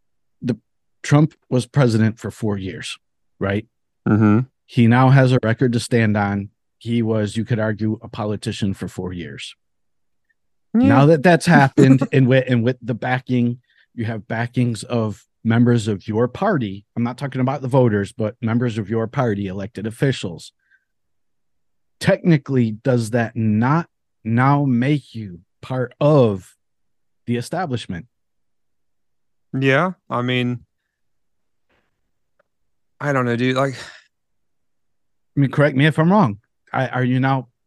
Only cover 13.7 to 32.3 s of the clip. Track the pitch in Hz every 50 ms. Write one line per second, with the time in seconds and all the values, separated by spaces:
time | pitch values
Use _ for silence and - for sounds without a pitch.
13.7 | _ _ _ _ _ 117 117 107 113 107 95 - 117 113 117 117 - 127 123 120
14.7 | 113 104 - - 120 117 110 107 101 - _ _ _ _ - 113 113 117 120 120
15.7 | 120 120 98 110 107 90 - - 107 107 120 120 - - - 214 208 147 117 101
16.7 | 95 101 - _ - 117 117 120 123 120 143 139 131 131 127 127 135 147 127 127
17.7 | 120 135 127 120 104 101 101 95 - - 110 107 104 - - 113 113 120 123 123
18.7 | 107 113 104 90 117 113 113 110 - 139 131 120 101 98 101 95 90 101 98 113
19.7 | - - 110 113 110 - 147 139 127 - - 95 82 80 - - _ _ _ _
20.7 | _ _ _ _ _ _ _ _ _ _ _ _ _ _ _ _ _ _ _ _
21.7 | _ _ _ _ _ - - - 196 190 - 185 165 143 - - 135 131 120 110
22.7 | 110 107 - 135 123 123 113 104 113 120 117 107 - 113 110 110 107 107 113 127
23.7 | 147 165 170 - _ _ _ _ _ _ - 110 113 120 127 139 143 143 147 139
24.7 | 123 117 127 139 151 143 - - - 113 107 98 87 82 _ _ _ _ - -
25.7 | 131 131 123 - - - 151 147 156 143 123 110 101 92 87 - _ _ _ _
26.7 | _ _ _ _ _ _ _ _ _ _ _ - 120 120 120 - - 165 190 156
27.7 | 123 113 - - 95 87 - _ _ _ _ _ _ _ _ _ _ _ _ _
28.7 | _ _ _ _ _ _ _ _ _ _ _ _ _ _ _ _ - 135 135 135
29.7 | 131 139 170 185 180 _ _ - 123 120 120 123 127 123 123 123 123 120 - _
30.7 | _ _ _ _ _ _ _ _ _ _ _ _ _ _ _ _ _ _ _ _
31.7 | _ _ _ _ _ _ _ _ _ _ _ _